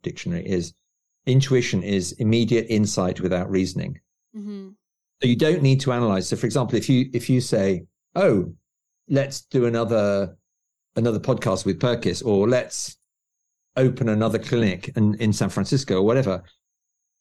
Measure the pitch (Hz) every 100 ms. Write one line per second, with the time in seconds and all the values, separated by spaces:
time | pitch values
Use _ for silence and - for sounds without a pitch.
0 | 90 - 90 85 101 92 85 _ _ _
1 | _ _ - 127 135 127 120 95 98 98
2 | 90 - 110 113 113 117 110 110 104 -
3 | 92 87 90 90 98 95 90 - - -
4 | _ _ _ 220 202 202 190 202 _ _
5 | _ - 127 113 156 175 139 131 131 120
6 | 113 95 90 - 113 135 113 113 - 127
7 | 135 120 - 127 123 110 98 90 - _
8 | _ 175 190 104 87 - _ _ _ _
9 | - 135 139 - - 131 120 117 110 113
10 | 101 101 92 - _ _ _ _ _ -
11 | 117 104 - 123 - 95 98 85 123 117
12 | 101 87 - 98 107 123 - - - -
13 | _ _ _ _ _ _ _ 127 131 -
14 | 117 107 110 120 - 120 107 87 - 117
15 | 104 104 110 101 98 101 95 135 - 92
16 | 101 131 101 87 - _ _ _ _ _
17 | _ _